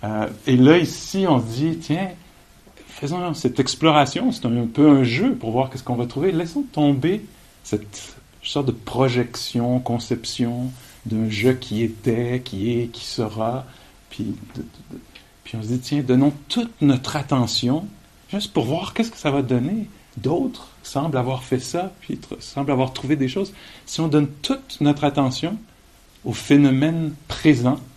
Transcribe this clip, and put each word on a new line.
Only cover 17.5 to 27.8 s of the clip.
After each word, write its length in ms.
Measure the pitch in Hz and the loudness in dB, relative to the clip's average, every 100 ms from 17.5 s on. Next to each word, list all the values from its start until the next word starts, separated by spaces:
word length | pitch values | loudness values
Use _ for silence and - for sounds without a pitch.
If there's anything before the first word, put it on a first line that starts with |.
| - 120 147 202 - - _ - | 0 0 0 -2 -16 -20 _ -8
juste 220 | 202 - | -8 -2
pour 120 | - | -2
voir 300 | 120 160 185 | 0 -2 -4
qu'est-ce 160 | - 226 | -4 -4
que 60 | - | -2
ça 140 | 151 | -2
va 120 | 139 | 0
donner. » 440 | 127 127 135 220 202 - - - | 2 0 0 -2 -6 -12 -18 -6
D'autres 520 | 131 165 269 - - - | -2 0 -2 -6 -18 -20
semblent 340 | - 139 156 131 | -6 -4 -2 0
avoir 280 | 123 131 | -2 -4
fait 160 | - 131 | -2 -4
ça, 320 | 127 170 185 - | -2 -4 -4 -10
puis 180 | - - | -10 -10
tr-, 160 | - - | -10 -14
semblent 320 | - - 139 | -10 -6 0
avoir 200 | 131 131 | 0 0
trouvé 220 | - 131 | -2 -2
des 140 | 147 131 | 0 0
choses. 260 | 190 196 - - - - | -2 -6 -8 -20 -20 -12
Si 140 | - | -4
on 80 | 160 | 2
donne 200 | 151 143 - | 2 2 -4
toute 360 | - 269 - - | -4 -4 -6 0
notre 240 | 147 143 | 2 4
attention 520 | 147 143 131 131 160 214 - _ _ _ - _ | 2 2 0 0 -4 -6 -10 _ _ _ -20 _
au 80 | - | -8
phénomène 840 | 107 - 143 143 131 151 165 160 147 - | -6 4 6 8 6 2 0 -2 -6 -10
présent 500 | - 156 131 123 143 | 0 4 4 4 0